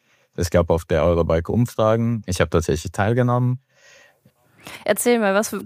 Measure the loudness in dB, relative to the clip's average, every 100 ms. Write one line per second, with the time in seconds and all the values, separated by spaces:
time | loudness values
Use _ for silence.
0 | _ _ _ -6 0 2 2 0 0 0
1 | 2 2 2 0 0 -2 -2 0 0 2
2 | 0 -4 -4 -2 0 0 0 -2 -4 -4
3 | 0 0 0 0 0 -2 -10 _ _ -20
4 | _ _ _ _ _ _ -20 -8 -2 0
5 | 2 2 2 0 -2 -6